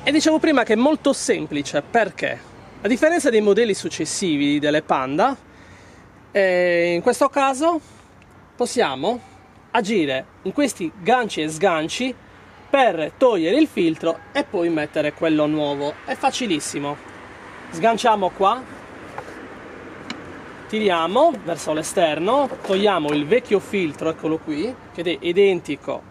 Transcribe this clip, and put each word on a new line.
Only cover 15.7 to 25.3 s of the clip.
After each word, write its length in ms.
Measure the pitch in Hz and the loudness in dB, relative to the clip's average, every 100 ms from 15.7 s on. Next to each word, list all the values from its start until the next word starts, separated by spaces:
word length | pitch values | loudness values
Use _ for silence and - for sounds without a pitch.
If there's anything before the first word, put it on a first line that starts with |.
| 143 143 - | -2 -6 -6
È 120 | - 247 | -10 -2
facilissimo. 840 | 269 262 240 156 - 151 143 147 - - - - - - - | -2 -2 -4 -4 -4 -8 -8 -10 -14 -20 -20 -20 -20 -20 -14
Sganciamo 600 | 170 175 220 240 214 185 | 0 0 2 2 2 0
qua, 520 | - 190 240 254 - - - - - - - - - - - - - - - - - - - - | 0 0 0 -8 -18 -20 -20 -18 -16 -16 -18 -18 -18 -20 -18 -18 -18 -16 -16 -16 -18 -18 -18 -8
tiriamo 640 | 214 208 170 165 214 330 240 | 0 2 2 2 4 4 2
verso 300 | 170 165 - | -6 -8 -4
l'esterno, 760 | 202 - - 165 151 175 269 - - - | -4 -2 2 2 2 0 2 0 -4 -2
togliamo 460 | 190 208 180 147 | 2 2 2 0
il 140 | 147 147 | -2 2
vecchio 320 | 226 247 202 | 0 2 0
filtro, 500 | - 202 170 143 160 | 0 -2 -2 -2 -6
eccolo 300 | 160 160 160 | -4 -4 -4
qui, 360 | - 151 208 254 - | -4 -4 -4 -8 -16
che 120 | - | -8
è 140 | 175 160 | -6 -4
identico 800 | 165 | -2